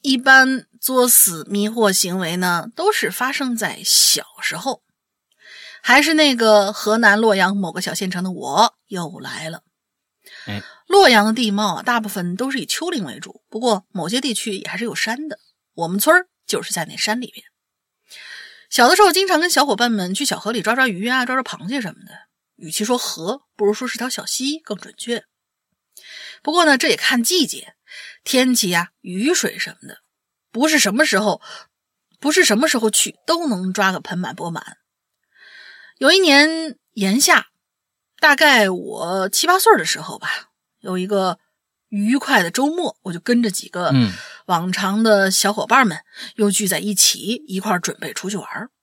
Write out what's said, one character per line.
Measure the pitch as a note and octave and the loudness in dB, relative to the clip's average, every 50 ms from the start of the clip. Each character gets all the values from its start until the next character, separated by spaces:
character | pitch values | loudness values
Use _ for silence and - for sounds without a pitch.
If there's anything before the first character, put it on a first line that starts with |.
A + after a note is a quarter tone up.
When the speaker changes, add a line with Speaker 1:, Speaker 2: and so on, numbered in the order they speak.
Speaker 1:
一 | - C#4+ C4 B3 | 0 0 -2 2
般 | C4 C#4 C4 C4 C4 C4 C4 B3 - _ _ _ | 6 6 8 8 8 4 0 -4 -8 _ _ _
作 | - - C4 B3+ B3 B3 | -6 -2 2 2 2 4
死 | A#3+ - - F#3 E3+ D#3 D3 - | 4 4 2 2 -2 -8 -8 -6
迷 | G3+ G3+ G3+ G#3+ | -4 -2 -2 -2
惑 | A3+ A#3+ A3 G3 | 0 2 2 2
行 | F#3+ - - F3+ F3+ F#3+ | 2 0 -2 -2 -2 -4
为 | F3+ D#3+ E3+ | -4 -4 -2
呢， | F3+ F#3 F3+ F3 F3 - A3+ _ | -2 0 0 0 -2 -4 -8 _
都 | - E4+ G#4 | -2 -2 0
是 | G#4 - - F3 | 0 0 -4 -4
发 | F#3 - B3 C4 | -4 -4 -4 -4
生 | C#4 - C#4 B3+ A#3+ | -4 -4 -4 -4 -4
在 | A3 G#3+ D#3+ - - G3 | -4 -6 -6 -8 -6 -2
小 | - - - - - - - - - _ - | 0 2 2 4 2 0 -2 -6 -12 _ -10
时 | - - - | -8 -8 -8
候。 | E3 G3 C4+ A#3 _ _ _ _ _ _ _ _ _ _ _ _ _ _ - - - - - - - | -6 -6 -6 -8 _ _ _ _ _ _ _ _ _ _ _ _ _ _ -20 -20 -20 -20 -20 -20 -8
还 | - - B3 C#4 | 0 4 4 4
是 | D4 D#4 D#4+ | 4 4 2
那 | D#4 D4+ C#4+ C4 | 4 4 4 4
个 | A#3 A#3 A3 G#3+ G#3 G3 G3 | 4 4 6 6 6 4 2
河 | G#3+ - - G#3+ G#3+ A3+ | -4 -4 -2 0 0 4
南 | A#3 G#3 G3+ G#3+ | 4 4 4 6
洛 | A3+ A3 G3+ | 4 2 4
阳 | G3 F#3 F#3 G3+ | 4 2 0 0
某 | G3+ F#3+ E3 | -2 -4 -4
个 | - F3+ | -6 -8
小 | F#3 - E3+ | -8 -6 -6
县 | - G3+ F#3 | -6 -6 -6
城 | F#3 F3 | -6 -6
的 | F#3 F#3+ | -6 -6
我 | F3+ - - C3 C#3 F3 A3+ A3 _ _ _ | -6 -6 -6 -2 4 4 4 4 _ _ _
又 | _ G3+ F3+ E3+ D#3 F3+ D3 | _ -8 -8 -8 -8 -10 -14
来 | C3+ - - - D#3+ D#3+ | -14 -14 -12 -10 -12 -12
了。 | E3 - _ _ _ _ _ _ _ _ _ _ _ _ _ - - - - | -12 -14 _ _ _ _ _ _ _ _ _ _ _ _ _ -20 -20 -18 -12
Speaker 2:
哎。 | - G#2 G#2 - - - _ _ | -10 -10 -10 -10 -14 -20 _ _
Speaker 1:
洛 | _ F4+ G4+ F#4+ C#4+ | _ 6 6 8 8
阳 | A#3+ G#3+ G#3 | 6 6 4
的 | A3 | 2
地 | A3 B3 B3 G#3+ | 0 0 -2 -2
貌 | G3 G3+ G#3+ G3+ E3+ | 0 -2 -2 -2 -4
啊， | - | -4
大 | - - A#3+ A#3 | -2 -2 -2 -2
部 | A3 G3+ | -2 -4
分 | - G3 F3 F3 F3 | -8 -6 -6 -6 -6
都 | G3 B3+ C4+ | -6 -6 -6
是 | C4 B3 | -6 -8
以 | D#3 | -6
丘 | - - - D#4+ F4+ | -6 -6 -6 -6 -6
陵 | F4 C4 F#3 | -6 -6 -6
为 | C3 A2 - | -8 -12 -14
主， | - - - _ _ _ | -18 -20 -20 _ _ _
不 | - A3 | -10 -2
过 | B3 B3 G#3+ F#3+ _ _ | 0 0 0 0 _ _
某 | _ F#3+ D#3 E3+ | _ -8 -6 -4
些 | G#3+ C4 | -4 -2
地 | C4 C#4 A3 | -2 -2 -4
区 | - - A3+ G3 G3 | -4 -6 -6 -8 -8
也 | - - | -8 -10
还 | - | -8
是 | F#3 A#3 | -8 -8
有 | A3+ - | -6 -4
山 | - - A3 A#3 C4 D#4 D#4 | -4 -4 -4 -4 -6 -8 -12
的。 | - _ _ _ _ _ _ _ _ | -12 _ _ _ _ _ _ _ _
我 | - E3 E3 | -6 -4 -2
们 | F#3 G3+ | -2 0
村 | - D4+ E4 | 4 4 4
儿 | F4+ F4+ _ _ _ _ | 4 4 _ _ _ _
就 | - - - | -6 -6 -6
是 | - - | -4 -6
在 | - F3 D#3 | -6 -6 -6
那 | - C3+ | -8 -6
山 | D#3+ - G#3+ G#3+ B3 | -6 -4 -2 -2 -4
里 | B3 - | -6 -10
边。 | _ - _ _ _ _ _ _ _ _ _ _ _ _ _ _ - - - - - - - - - - _ _ | _ -20 _ _ _ _ _ _ _ _ _ _ _ _ _ _ -20 -20 -20 -20 -20 -20 -20 -20 -20 -20 _ _
小 | - - A#3+ B3+ | 2 4 6 6
的 | F4+ | 8
时 | G4 | 8
候 | G#4+ F#4 | 6 6
经 | E4 F#4 G4 | 6 2 0
常 | F#4 F4+ D4+ | 2 2 0
跟 | E4+ F4+ | 2 2
小 | - C4+ D4 | 2 2 2
伙 | C#4+ G#3 | 2 2
伴 | G3 A#3+ A#3+ | 0 0 0
们 | A3+ G3+ F#3 F3+ F#3+ | 0 -2 -2 -4 -4
去 | - C#4+ | -4 -4
小 | - F#3+ - | -4 -4 -4
河 | - G3+ | -6 -4
里 | A#3+ A3+ | -4 -2
抓 | - G#3+ A#3 | -2 -2 0
抓 | C4 C4 | 0 0
鱼 | B3 F#3+ F3 G#3 A#3+ | 0 0 -4 -4 -2
啊， | B3+ C4 B3 | -2 -2 -2
抓 | B3 C#4 | -2 -4
抓 | C4 | -4
螃 | B3+ - - D#3+ D3+ F#3 | -4 -6 -12 -12 -10 -8
蟹 | C4 C#4 | -8 -6
什 | A3 F3 | -8 -8
么 | - _ - | -12 _ -20
的。 | - - - _ _ _ _ _ _ _ | -20 -20 -20 _ _ _ _ _ _ _
与 | _ - D#3 | _ -14 -10
其 | - - G#3+ | -6 -6 -2
说 | G#3+ B3 B3 | -2 -2 -2
河， | - - - - D#3+ F#3 B3 C#4+ _ _ _ | -2 -8 -8 -6 -6 -6 -6 -8 _ _ _
不 | - G#3 | 0 0
如 | G3+ | 0
说 | G#3+ - B3+ A#3+ | 0 -2 -6 -8
是 | - - | -8 -8
条 | A#3 B3+ | -6 -8
小 | - - - | -8 -8 -8
溪 | - - - C4 C#4 D4+ D#4+ | -8 -6 -4 -4 -6 -6 -8
更 | _ - G#3+ | _ -10 -12
准 | F3 - - - | -10 -12 -20 -16
确。 | - - A#3 A#3+ G#3+ _ _ _ _ _ _ _ _ _ _ _ _ _ _ _ - - - - - - - - _ | -14 -8 -8 -8 -8 _ _ _ _ _ _ _ _ _ _ _ _ _ _ _ -20 -20 -20 -20 -20 -20 -20 -20 _
不 | _ E4+ | _ 0
过 | D#4 F4+ E4+ | 2 4 4
呢， | D#4 C#4 | 4 4
这 | B3 - D4+ | 4 2 0
也 | A#3+ | 0
看 | - - - C4 A#3+ | 0 0 0 0 0
季 | A3+ - F4+ F#4 C4+ | 0 0 0 0 0
节， | F#3 - C3+ - - _ _ _ _ - - - - - _ | -2 -4 -12 -16 -20 _ _ _ _ -20 -20 -20 -20 -20 _
天 | _ - - B3+ C4 B3+ B3 | _ 0 0 2 2 2 2
气 | A#3 - F3+ F3 | 0 0 0 0
啊， | E3+ F3 - _ _ | 0 -2 -4 _ _
雨 | - F#3 F3+ F#3+ A3+ D4 | -14 -10 -6 -2 0 0
水 | F4+ - - - - F#3+ | 0 0 -2 -4 -4 -6
什 | - - - _ | -10 -10 -10 _
么 | - - | -20 -20
的， | - _ _ _ _ _ _ _ _ _ _ _ | -20 _ _ _ _ _ _ _ _ _ _ _
不 | - A3+ C#4 D#4 | -4 -2 0 2
是 | D#4+ C#4+ | 2 2
什 | - G3+ G3 | 2 0 2
么 | B3 D#4 | 0 0
时 | - G#3+ F#3+ | 2 0 0
候， | G#3+ G#3 E3+ - - - - - - _ _ _ _ _ _ _ _ _ _ _ | 0 0 -2 -4 -8 -20 -20 -20 -20 _ _ _ _ _ _ _ _ _ _ _
不 | - C#4+ | -4 0
是 | D4+ F#4 E4+ | 2 4 4
什 | - G#3+ A3 | 4 4 2
么 | D4 D#4+ | 2 0
时 | D#4 A#3+ | 0 0
候 | A3 G#3+ | 0 0
去 | G#3 - - - - _ _ | 0 0 -2 -2 -6 _ _
都 | - E4+ E4+ E4+ D4 | -2 -2 -2 0 -4
能 | A3 F3+ F#3 F#3 | -4 -4 -4 -6
抓 | F#3 G#3+ G3 F#3+ | -2 0 0 0
个 | F#3 - | 0 -2
盆 | - - F3+ F3 | -8 -8 -8 -6
满 | F#3 A#2 - | -6 -8 -8
钵 | - D#3+ E3+ | -10 -10 -10
满。 | E3+ C#3+ - - - _ _ _ _ _ _ _ _ _ _ _ _ _ - - - - - - - - - - _ _ | -10 -10 -14 -16 -20 _ _ _ _ _ _ _ _ _ _ _ _ _ -20 -20 -20 -20 -20 -20 -20 -20 -20 -20 _ _
有 | C4 C#4+ | 2 4
一 | F4 G4 | 4 6
年 | F#4+ D#4+ C#4 C#4 D4 D#4 D#4+ D#4+ D#4+ D#4 - _ _ _ | 6 6 6 6 6 4 2 -4 -6 -8 -10 _ _ _
炎 | _ A3 F#3+ F#3+ G3 C4+ | _ -2 0 0 2 2
夏， | C#4+ - E4 B3 - _ _ _ _ _ _ _ _ _ _ _ _ _ _ _ | 4 4 4 2 2 _ _ _ _ _ _ _ _ _ _ _ _ _ _ _
大 | D#4+ D4+ C#4+ | 4 4 4
概 | C4+ D#4 D4 C4+ A#3 G#3 F#3+ | 6 4 4 6 4 4 2
我 | F#3 F3+ F3+ - G#2+ - - E3+ F#3 G3 F#3+ G3+ | 0 -4 -8 -10 -10 -8 -6 -4 -2 -2 -2 -2
七 | - - - | -2 -2 2
八 | E4 F4+ F#4+ | 2 2 4
岁 | F#4+ A4 G4 | 4 4 4
的 | A3+ D#3+ | 4 2
时 | - - D3 | -4 -6 -8
候 | D#3 - - - | -8 -12 -12 -10
吧， | - - - - - _ _ _ _ _ _ _ | -8 -8 -8 -8 -10 _ _ _ _ _ _ _
有 | - F#3 F#3 F#3 | -8 -6 -4 -4
一 | F#3 | -2
个 | F#3+ G#3 G3 F#3+ F#3 E3+ _ _ _ _ _ _ _ _ _ _ _ | -2 0 0 0 0 -2 _ _ _ _ _ _ _ _ _ _ _
愉 | A3 G3+ G3+ G#3+ B3+ | -6 -2 0 0 0
快 | C#4 - - C#4 A3 | 0 0 2 2 2
的 | F3 E3+ | 2 2
周 | F3 B3 C4+ | 0 0 0
末， | D4 D#4+ F4+ F4 B3 - _ | 0 0 -2 -4 -4 -6 _
我 | _ F#3+ | _ -10
就 | E3+ E3+ | -10 -8
跟 | _ - B3 A#3+ | _ 0 2 2
着 | A#3 G#3 | 2 0
几 | F#3 - - - | -4 -6 -10 -8
个 | - F3+ F3+ D#3 C#3 | -8 -4 -2 2 2
Speaker 2:
嗯。 | C3 A#2+ G2+ F2+ - - - - - _ | 2 2 0 -2 -8 -16 -18 -20 -18 _
Speaker 1:
往 | - F3+ E3 F3 F#3 | -2 -2 0 0 -2
常 | F3+ - G3 F#3+ G3 A3 A3+ | -4 -2 -2 -2 0 2 4
的 | A3 G#3+ G3 G3 F#3+ | 4 4 4 4 2
小 | F#3+ - - G3 | 0 0 0 0
伙 | G#3 G3 - | 0 -2 -2
伴 | - A#3+ C4+ C4 | 2 4 4 4
们 | G3 D3+ - _ _ _ - - - - | 2 0 -6 _ _ _ -18 -18 -14 -2
又 | - G#3 G3+ | 0 0 0
聚 | F#3+ G3 G#3+ | 2 0 -2
在 | F3+ F3+ D3+ | -2 -2 -2
一 | F#3+ G#3 G3+ | -4 -4 0
起， | - - - - F2+ A#2+ F#3+ A#3+ B3 D4+ | 2 2 2 0 -2 -6 -6 -6 -6 -8
一 | - F#3+ F#3+ | -8 -8 -6
块 | F#3+ G#3 | -4 -2
儿 | F#3+ F3+ | -4 -2
准 | - F3 - _ | -4 -6 -8 _
备 | - D3+ | -12 -12
出 | - - - F#3 | -10 -10 -8 -8
去 | G#3 | -8
玩 | F3+ - - | -8 -8 -10
儿。 | - - G#3 B3+ _ _ | -12 -12 -12 -14 _ _